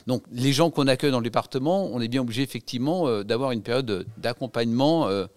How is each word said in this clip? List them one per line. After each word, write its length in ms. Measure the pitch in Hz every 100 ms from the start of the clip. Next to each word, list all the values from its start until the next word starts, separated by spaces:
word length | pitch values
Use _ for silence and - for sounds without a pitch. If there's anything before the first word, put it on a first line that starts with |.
| -
Donc, 180 | 123 -
les 220 | 123 135
gens 160 | 135 165
qu'on 180 | - 131
accueille 220 | 127 147
dans 100 | 127
le 40 |
département, 600 | 113 117 - 135 143 196 190
on 160 | 120
est 60 | 117
bien 120 | 131
obligé, 220 | 123 110
effectivement, 640 | 139 123 - 120 135 180 143
euh, 160 | 107
d'avoir 280 | 101 117 135
une 100 | 117
période 440 | 113 123 123 92 101 -
d'accompagnement, 880 | 117 123 127 120 117 117 143 165 113
euh, 160 | 98 90